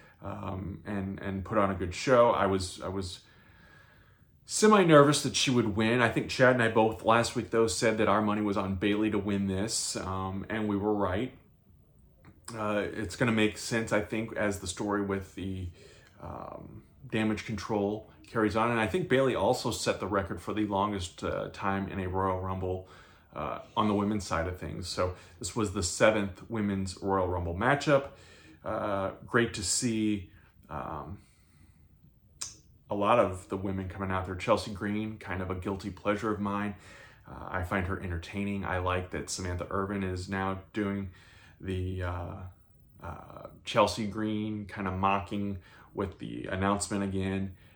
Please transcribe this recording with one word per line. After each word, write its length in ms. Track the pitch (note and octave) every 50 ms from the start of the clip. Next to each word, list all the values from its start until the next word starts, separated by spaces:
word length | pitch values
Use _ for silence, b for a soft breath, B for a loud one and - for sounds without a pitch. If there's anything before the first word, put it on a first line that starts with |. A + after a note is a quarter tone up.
| b b b b -
um, 560 | G2 G2+ G2+ G2+ G2 F#2+ F#2+ - F#2 G2+ - -
and, 340 | A2 G#2 G2 F#2+ G2 G2 -
and 240 | - G2 G2 F#2+ F2
put 140 | - A2+ G#2+
on 120 | G2+ G2
a 40 | F#2+
good 200 | E2+ F#2+ F2 F2
show. 360 | - - C#3 C3 A#2+ A#2+ A#2+
I 160 | G#2+ C#2 G2
was, 340 | F#2+ G2 F#2+ F#2 - - - -
I 60 | F#2
was 320 | F#2 G2 F#2+ F2 - - b b b b b b b b b b b b b b b b b b b b b b b _ _
semi-nervous 760 | - - - G#3+ G#3+ G#3+ G3+ F#3 E3 D#3+ D3 C#3+ D3 D3 C#3+ -
that 140 | C3 G#2+
she 140 | - - C#3+
would 260 | B2+ A#2+ G#2+ G#2+ G2
win. 240 | G#2 A2 A2 A#2 B2
I 80 | A#2+ A2
think 220 | - - A2 F#2
Chad 240 | - - C3 B2+ B2+
and 80 | B2 A#2
I 60 | A2+
both 360 | A2+ A#2 A2 A2 G#2+ - -
last 320 | - A2+ A#2 A#2 - -
week, 140 | B2 G#2 -
though, 160 | - A2+ A2+
said 320 | A2 - - - A2+ G#2+ G#2+
that 100 | G#2+ G2
our 140 | G2 G#2+ G#2+
money 180 | G#2 G#2 G#2+
was 160 | G#2 G#2 G2
on 200 | G#2+ G2 F#2+ F#2+
Bayley 340 | F#2 G#2+ G#2 G2+ G#2 G#2+ G#2+
to 80 | G#2 G#2
win 280 | G2 G#2 G2+ G2 G2
this, 500 | G2 F#2+ F#2+ G2+ A#2 - - - - -
um, 500 | A#2 F2 F2+ F#2+ F#2+ F#2+ F#2+ F#2+ G2 F#2+ -
and 180 | G#2 A2 G#2+
we 100 | G#2 G2+
were 180 | G2+ G2 G#2+ G#2+
right. 400 | G2+ G2 F#2 F2+ G2+ B2 B2+ - - - _ _ _ _ _ - - - _ _ - - - _ _ - - - - - - A2+
Uh, 280 | A2+ G#2+ G#2+ G#2+ G#2 G2 - -
it's 240 | - A2+ G2 -
gonna 160 | - C3 A#2+ A2+
make 260 | A2 G#2+ G#2+ G2+ -
sense, 340 | - - B2+ A2+ A#2 G#2 A#2+
I 80 | G#2+
think, 360 | G#2 - - A2 A2+ G#2+ -
as 240 | - G#2+ G#2 G2 F#2
the 60 | -
story 360 | F2 - - A2+ G2+ G2+ G#2 G2+
with 320 | G2+ G2 G2 F#2 - -
the, 340 | - F2+ F#2+ F#2+ F#2+ F#2 F2 B B B B B B B B B - -
um, 600 | - - A1+ - - - - - - - - - - - - - B2
Damage 340 | A#2 A2 A2 A2 A2 G#2 -
Control 640 | - A2+ G2+ - - A2+ G#2 G2+ G2+ G#2+ G#2+ - B B B B
carries 300 | - - A#2+ A2 G#2 F#2+
on. 140 | A2 A2 A#2+
And 100 | A#2+ A2+
I 60 | A2
think 220 | G2 - F#3 E3 B2
Bayley 260 | B2+ C3 C3+ C3 A2
also 360 | E2 F#2+ G2+ - - - B2+
set 300 | G#2 - - A#2 G2 -
the 60 | G#2
record 340 | F#2+ G2+ G2 F#2+ F#2+ G#2 F#2+
for 120 | - - G2+
the 140 | G#2 G#2+
longest, 560 | G2 G2+ F#2+ G2 G#2 G#2 G2 F#2 - - - -
uh, 260 | F2 C#2+ - G1+ - -
time 360 | - - G2 G2 G2 G2 -
in 120 | - G2
a 80 | F#2 F#2
Royal 320 | F#2 F#2+ F#2+ F#2+ F#2 F#2
Rumble, 480 | F#2 F#2+ F#2+ F#2 F#2 F#2 F#2 F#2 - B B B B B B B B B -
uh, 260 | B1+ D2 C2+ - - - - -
on 120 | A#2 A2 G#2+
the 60 | G2+
women's 320 | G2+ G2+ G#2 G#2+ G#2 G2
side 200 | - - D#2+ D#2+
of 120 | F2+ F2 -
things. 300 | D#2+ E2+ D#2+ - F#2 F2
So 260 | - - F2+ F2+ F2+ B B B B B
this 180 | B2 - -
was 160 | A#2+ G#2+ G2 F#2
the 100 | G2+ F2+
seventh 600 | - - - A#2+ A2 G#2+ G#2+ G2+ G2 F#2 - - -
Women's 480 | A2+ A2 G#2 G2+ G2 G2 F#2+ F#2 - - -
Royal 240 | G2+ G2 F#2+ F#2 F2+
Rumble 260 | F2+ F2 F2 E2+ E2
matchup. 540 | F#2 A2 B2+ C#3+ C#3+ - D#3 C#3+ C3+ - - B B B B B B B B B B B
Uh, 480 | - G#2+ - G#2 G#2 G2+ G2 F#2+ G2 - - -
great 280 | - - A#2+ A#2 A2 -
to 80 | - G2
see, 680 | - - - - A#2+ A2+ A2 G#2+ G#2+ G#2 G2+ F#2 b b b b b b b - -
um, 480 | D#2 D2 - - D#2+ D2+ D2 - G2 G2+ b b b b b b b b b b b b b b b - - - _ _ _ - - - - - - - - - - - _ -
a 40 | G#2+
lot 240 | G2+ G2+ G#2 A#2 A#2+
of 300 | G#2 F#2 F#2 F#2 - -
the 80 | -
women 320 | F#2+ F#2+ G2+ F#2+ F#2+ F#2+ F2
coming 220 | E2+ F#2+ G2 F#2+
out 160 | F#2+ F#2 F#2
there. 100 | F2+ F#2
Chelsea 340 | F2 - - A2 - - A2
Green, 480 | G#2 F#2+ A2 G#2 G2+ G#2+ G#2+ G#2+ A2 G#2+
kind 240 | - - F#2 F#2 F#2
of 80 | F2+
a 40 | F#2+
guilty 360 | F#2 F2 G#2+ G2 F#2 - G2+
pleasure 400 | F#2 - - G#2 G#2 G#2 A2+ A2
of 100 | G#2+ G2+
mine. 340 | G2+ G2+ G2+ G2+ G2+ G#2 G2+ B B B B B B B B B B -
Uh, 200 | - - - -
I 140 | - F#2 F2+
find 240 | - G#2+ G2 F#2
her 140 | F2 F#2+ -
entertaining. 640 | - F#2+ F2+ E2 E2 - - G2+ G2+ G2+ G2+ G2 F#2+
I 140 | - F2+ F#2
like 320 | F2+ F2+ F2+ F#2 F2+ -
that 200 | - D2+ - -
Samantha 360 | - - F#2 F2+ F2 E2+ - -
Irvin 340 | - G2 G2 F#2+ G#2 G2+ F#2+
is 240 | F#2 F#2 F2+ F#2 G2
now 320 | G2 F#2+ F#2+ F#2+ F#2+ G2 - - -
doing 380 | A2 G#2 G2 G2+ G2+ G2 F#2 B B B B B B B B B B
the, 420 | - F#2 F#2 F#2 F2+ F#2 F#2+ F#2 F2+
uh, 300 | F2 F2 F2 F2 F#2 F#2 - F#2+ F#2 - _ _ _ _ _ - - - - -
uh, 440 | E2+ D#2 - - - - - - - - - -
Chelsea 420 | - - A#2+ G#2 G2+ - - A2
Green 600 | G#2 F#2+ G#2+ A2 G#2+ G#2+ G#2+ G#2+ G#2+ G#2+ G#2 G2+
kind 200 | G2 - G#2+ G2
of 80 | F#2 F2+
mocking 640 | F#2 F#2 G2 G2 G2+ G2 - G#2+ G2+ G2+ G2+ G2 F#2 B B B B B B B
with 260 | - G2+ F#2+ - -
the 280 | - - - A#1+ - -
announcement 520 | - F#2 G2 G2 G2+ G2+ - - A2 G2+ G2
again. 520 | G2 F#2 F#2+ F#2+ G2 F#2+ G2 G2 G2 F#2 b b b b